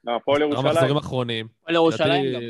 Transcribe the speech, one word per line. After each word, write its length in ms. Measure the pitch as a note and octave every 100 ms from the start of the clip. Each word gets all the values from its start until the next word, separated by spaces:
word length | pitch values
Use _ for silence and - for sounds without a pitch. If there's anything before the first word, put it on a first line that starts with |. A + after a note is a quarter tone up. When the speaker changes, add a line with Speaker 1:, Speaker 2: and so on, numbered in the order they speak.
| A#2+
Speaker 1:
גם 80 | A#2
הפועל 260 | - C#3+
Speaker 2:
בכמה 120 | D3+
Speaker 1:
ירושלים. 200 | C#3 C#3 E3
Speaker 2:
מחזורים 200 | C#3 C#3+
האחרונים. 520 | - C3 A#2+ A2+ A2 -
Speaker 3:
הפועל 140 | D#3+ E3+
ירושלים 500 | E3 E3 D3 C#3 C3+
Speaker 2:
לדעתי, 200 | B2 A#2